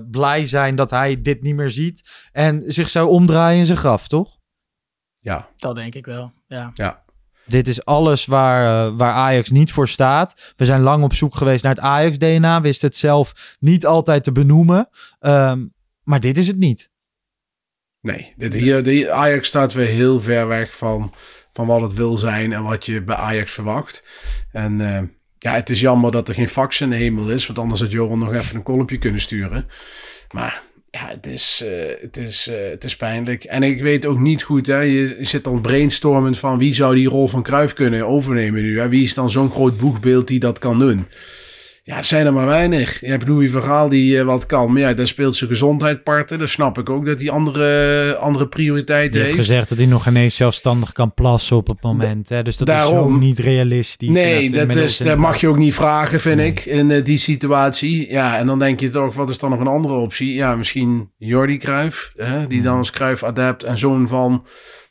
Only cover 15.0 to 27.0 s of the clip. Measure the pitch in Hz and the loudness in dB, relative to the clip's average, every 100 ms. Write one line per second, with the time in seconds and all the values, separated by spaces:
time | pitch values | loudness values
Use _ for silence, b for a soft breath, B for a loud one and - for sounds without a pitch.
15 | B B 143 143 135 127 120 _ _ _ | B B 2 2 2 -2 -8 _ _ _
16 | - 139 123 143 185 190 165 107 - _ | -2 0 2 0 0 2 0 0 -8 _
17 | _ _ _ _ _ _ _ _ _ _ | _ _ _ _ _ _ _ _ _ _
18 | 107 - - - 117 107 127 135 127 143 | -10 -10 -12 -10 -6 0 2 2 2 2
19 | - 127 147 143 - 147 131 127 117 113 | 0 0 2 0 0 0 0 0 0 2
20 | 131 127 107 117 113 113 110 - 113 107 | 2 2 0 -2 -2 -4 -6 -6 -4 -4
21 | 101 B B B B - 113 117 113 101 | -6 B B B B -6 0 0 0 -2
22 | 117 113 113 107 110 107 107 110 - 110 | -2 -2 -2 -2 -4 -4 -6 -6 -6 -6
23 | 92 104 107 110 101 - 107 131 - - | -6 -6 -4 -4 -6 -8 -6 -6 -8 -16
24 | B B B B B 110 107 104 104 98 | B B B B B -6 -4 -2 -2 -4
25 | 92 _ _ _ 110 120 - 104 127 123 | -6 _ _ _ -4 -4 -2 0 2 4
26 | 120 117 - 92 113 - 135 - 135 117 | 2 0 -4 -4 -2 -2 -2 -2 -2 -2